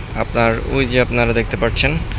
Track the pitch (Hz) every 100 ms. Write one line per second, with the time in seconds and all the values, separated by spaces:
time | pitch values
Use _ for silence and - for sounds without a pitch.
0 | - 113 110 120 117 113 117 135 127 127
1 | 123 120 117 117 110 107 117 - 135 156
2 | -